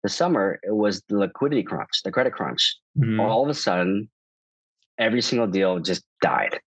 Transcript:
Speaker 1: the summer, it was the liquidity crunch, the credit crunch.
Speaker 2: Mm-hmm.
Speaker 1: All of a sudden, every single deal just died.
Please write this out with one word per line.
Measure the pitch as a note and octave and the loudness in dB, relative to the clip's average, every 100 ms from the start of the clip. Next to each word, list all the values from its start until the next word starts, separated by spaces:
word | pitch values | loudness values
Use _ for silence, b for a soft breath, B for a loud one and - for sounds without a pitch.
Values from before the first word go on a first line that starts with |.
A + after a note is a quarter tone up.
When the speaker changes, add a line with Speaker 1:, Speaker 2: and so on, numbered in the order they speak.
Speaker 1:
the | G2+ | -6
summer, | - F3 D3 G2 - | -2 0 2 0 -2
it | G2 G#2+ | -2 0
was | G#2 F#2 _ | 0 -2 _
the | G#2 | 0
liquidity | F#2+ - C#3+ C#3 | 0 0 0 0
crunch, | F#2+ E2+ - - | -2 -6 -4 -4
the | F#2+ | -2
credit | G#2+ C3 | 0 0
crunch. | - C#2 - - - _ - | -2 -6 0 -2 -2 _ -2
Speaker 2:
Mm-hmm. | A#2 G#2+ | 0 2
Speaker 1:
All | G#2 A2 | 2 2
of | C#3+ | 0
a | |
sudden, | C#3+ - F2+ F2+ G2+ A2 _ _ _ _ _ _ _ _ - | 0 0 2 2 0 -4 _ _ _ _ _ _ _ _ -2
every | A2+ A#2+ | 0 2
single | A2+ B2 A2 | 0 0 0
deal | F#2+ F#2+ F2+ | 2 2 2
just | F2 F2 _ _ | -2 -4 _ _
died. | D#2+ C2 G1+ - _ | 0 0 -2 -6 _